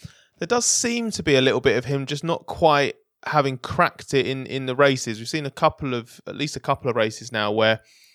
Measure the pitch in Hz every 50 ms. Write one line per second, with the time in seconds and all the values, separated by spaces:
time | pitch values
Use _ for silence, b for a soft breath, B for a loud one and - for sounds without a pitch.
0 | b b b b b b b b - 170 240 240 233 - - - - 233 233 240
1 | 233 220 - - - 160 143 131 127 131 104 127 - 135 104 120 123 123 139 139
2 | 135 131 147 143 - 165 170 - - - - - 175 160 147 143 139 117 - _
3 | _ _ _ _ - - - 151 139 135 131 123 - - - - 175 - - -
4 | - - - 135 101 107 135 135 131 - 123 135 135 131 127 127 143 139 135 127
5 | - 120 110 107 117 117 - 156 147 135 - - 170 151 - - - 135 123 120
6 | 113 - - - - - 98 107 143 156 - 135 - - 139 - - 131 113 117
7 | 110 107 107 - 117 117 120 110 107 104 104 110 110 110 110 - b b b b
8 | b b b